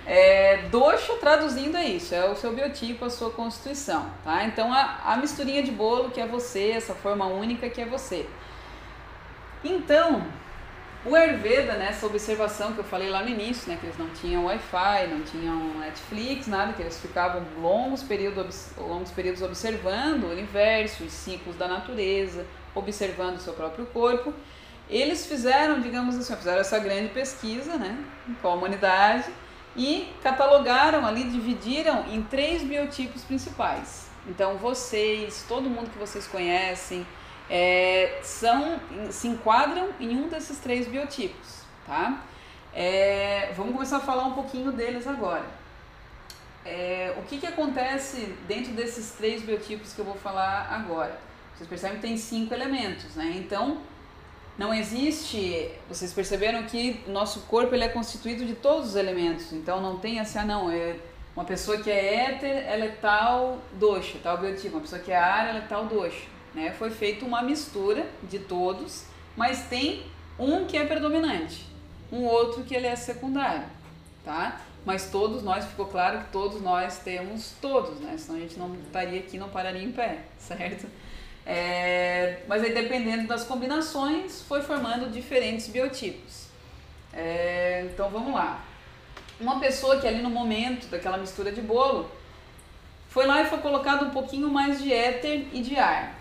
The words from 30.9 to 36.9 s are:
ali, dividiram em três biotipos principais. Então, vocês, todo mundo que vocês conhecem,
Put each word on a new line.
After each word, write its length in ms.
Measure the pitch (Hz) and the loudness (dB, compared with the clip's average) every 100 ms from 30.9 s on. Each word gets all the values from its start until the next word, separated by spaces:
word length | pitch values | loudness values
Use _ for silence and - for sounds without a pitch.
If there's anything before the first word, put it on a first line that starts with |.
| 311 233 | 6 4
ali, 180 | 226 | 0
dividiram 840 | 254 240 226 214 220 285 320 254 180 | 0 0 0 -2 0 2 4 2 0
em 140 | 220 | -4
três 400 | 214 269 302 339 | -2 0 2 0
biotipos 600 | 277 285 285 - 254 - | 0 -2 -2 -4 -6 -8
principais. 840 | - 269 - - 175 139 - - - - 196 | -4 -4 -4 -2 0 0 -6 -14 -16 -14 -12
Então, 300 | 180 190 196 | 0 0 2
vocês, 880 | 233 254 - 214 214 214 208 - - | -2 -2 -2 2 2 2 -2 -8 -4
todo 200 | 240 269 | -2 -2
mundo 220 | 233 226 | -2 -6
que 80 | 214 | -8
vocês 280 | 208 202 - | -8 -8 -6
conhecem, 800 | 190 175 175 185 180 - | -2 2 2 2 -4 -6